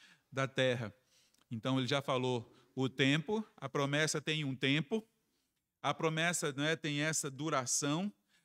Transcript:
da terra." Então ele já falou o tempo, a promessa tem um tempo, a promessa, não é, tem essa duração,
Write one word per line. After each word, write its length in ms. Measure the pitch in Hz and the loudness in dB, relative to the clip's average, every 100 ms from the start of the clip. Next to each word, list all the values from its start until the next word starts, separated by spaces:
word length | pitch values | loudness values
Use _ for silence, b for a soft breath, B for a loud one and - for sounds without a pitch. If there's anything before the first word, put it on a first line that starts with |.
| B B B | B B B
da 200 | 131 135 | -2 -2
terra." 440 | - 131 120 110 - _ b b b - | 2 2 2 -4 -10 _ b b b -10
Então 300 | 113 131 131 | -6 0 0
ele 80 | 123 | 2
já 140 | 139 | 0
falou 520 | 135 131 127 123 110 B B - | 0 0 2 0 -4 B B -2
o 140 | 131 | -2
tempo, 540 | - 135 147 160 214 214 - | 4 4 4 0 -4 -6 -10
a 140 | 135 | -6
promessa 500 | 147 139 143 156 156 | -2 0 2 0 0
tem 220 | 143 156 | -2 -2
um 100 | 143 | -2
tempo, 540 | 127 135 143 160 220 - _ _ _ _ _ _ _ | -2 2 2 2 -2 -4 _ _ _ _ _ _ _
a 120 | 131 | -4
promessa, 580 | 147 160 160 170 170 156 | 0 0 0 0 0 -2
não 140 | 131 147 | -2 0
é, 100 | 160 | 0
tem 260 | 165 147 | -2 -2
essa 300 | 156 160 151 | -2 -2 -4
duração, 800 | 131 156 147 131 - 143 151 202 - _ b | -4 -2 0 0 0 0 0 -2 -6 _ b